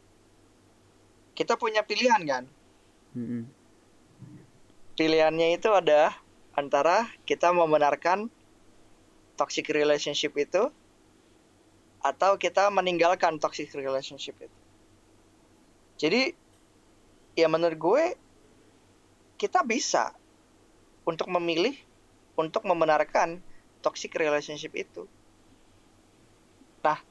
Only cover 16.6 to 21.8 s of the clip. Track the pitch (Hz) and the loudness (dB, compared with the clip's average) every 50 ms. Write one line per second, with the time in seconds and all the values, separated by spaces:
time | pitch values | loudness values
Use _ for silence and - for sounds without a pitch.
16.6 | _ _ _ _ _ _ _ _ _ _ _ _ _ _ - 165 165 156 160 165 | _ _ _ _ _ _ _ _ _ _ _ _ _ _ 0 2 2 2 2 2
17.6 | 170 170 160 156 160 175 226 294 330 359 - _ _ _ _ _ _ _ _ _ | 0 0 -2 0 0 2 2 2 2 0 -4 _ _ _ _ _ _ _ _ _
18.6 | _ _ _ _ _ _ _ _ _ _ _ _ _ _ _ - - 392 - 359 | _ _ _ _ _ _ _ _ _ _ _ _ _ _ _ -8 -6 -2 0 -2
19.6 | 339 233 220 277 - - - 135 113 - - - _ _ _ _ _ _ _ _ | 0 0 -2 -4 -4 -2 -2 -2 -2 -2 -6 -16 _ _ _ _ _ _ _ _
20.6 | _ _ _ _ _ _ _ _ - 170 165 - 180 185 180 175 170 170 165 165 | _ _ _ _ _ _ _ _ -8 -8 -6 -6 -6 -4 -4 -4 -2 -2 -2 0
21.6 | 185 262 285 - | -2 -2 -4 -6